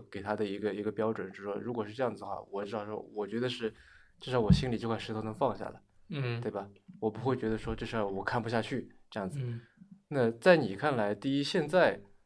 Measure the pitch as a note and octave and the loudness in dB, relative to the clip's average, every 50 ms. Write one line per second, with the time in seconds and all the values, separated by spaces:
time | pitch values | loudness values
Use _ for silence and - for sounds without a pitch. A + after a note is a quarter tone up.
0 | - - - G2 G2 G#2 G#2 G#2 G#2+ G2 G2 G2+ G#2 G#2 F#2+ G#2 G2+ G#2+ G2+ A2+ | -4 -10 -12 -8 -4 -2 -2 0 0 -2 -2 -2 -2 -2 -2 -2 -4 -4 -2 0
1 | G#2+ A2 A2 - F#2 F#2+ F#2+ - G2 G2+ G2+ G#2 G#2 A#2 A#2+ A#2 G#2 G#2 G#2+ B2+ | 0 0 0 -2 -6 -8 -10 -10 -8 -6 -6 -6 -6 -6 -4 -4 -6 -6 -4 -2
2 | C3 A#2 G#2+ G2 G2 G2+ F#2+ - - G#2 G2+ G2 G#2 G2+ A#2 G#2+ G#2 G#2+ G#2+ - | -2 -2 -2 -4 -8 -8 -8 -8 -8 -6 -4 -4 -4 -2 -2 -4 -4 -2 -6 -6
3 | - - A2 G#2 G#2 G2 G#2+ A#2 B2 B2 B2 B2 A#2 G#2+ - - - - - - | -6 -6 -4 -4 -2 0 0 0 2 0 0 0 -2 -2 -2 -4 -20 -20 -20 -20
4 | - _ _ - - C3 B2+ B2 A2 G2+ - - C3+ B2+ A#2 G2 A#2 A2+ A2+ G#2+ | -20 _ _ -14 -6 0 2 4 8 8 6 6 6 0 -2 -2 -2 -2 -4 -4
5 | - - A2 A2 G#2+ A2 G#2+ - C#3 B2 G2 - G2+ - - - _ _ _ - | -4 -6 -6 -4 -4 -6 0 2 2 2 2 0 -6 -10 -10 -14 _ _ _ -20
6 | - - D#3+ C#3+ C3 A#2+ A#2 A#2 A#2 G#2+ G#2 G2 G2 G2+ - - _ - - - | -14 -10 -6 -4 -2 -2 -2 -2 -4 -4 -4 -4 -8 -8 -14 -20 _ -20 -12 -2
7 | A2 A2 G#2 - - C3 C3 - A2+ A2 A2 G#2+ - A2+ A2 - A#2 A2+ A#2 A2+ | -2 -2 -2 0 0 0 0 0 0 -2 -2 -2 -2 -4 -4 -4 -4 -4 -2 -2
8 | G#2 G2+ G2 G2 F#2+ - B2 A#2+ G#2+ A2+ A#2+ A2+ A2 - C#3 A#2 - - - - | 0 0 -2 -2 -2 0 -2 0 0 0 0 0 0 0 -4 -6 -6 -8 -16 -20
9 | _ _ - A2 G2 F#2 D3 C#3 B2 A#2+ A#2 A#2 - _ _ _ - - - - | _ _ -6 -4 -4 -4 -4 -4 -6 -4 -6 -8 -10 _ _ _ -20 -20 -20 -20
10 | _ - D3 C#3 A#2+ A2+ A2+ - - F#3 F3 D#3 B2+ F#2+ F#2+ F#2+ C#3+ D3+ C#3 A#2 | _ -4 0 2 2 2 2 4 8 8 8 8 8 2 -2 0 0 0 2 2
11 | G#2 G2+ G#2 - - C#3 C#3 C#3+ C#3+ - - F#3 D3+ D3 F3+ F3+ D#3 A2 F#2+ - | 2 0 0 0 0 0 0 0 0 0 0 0 0 4 4 6 6 6 4 0
12 | - - - - _ | -8 -18 -20 -20 _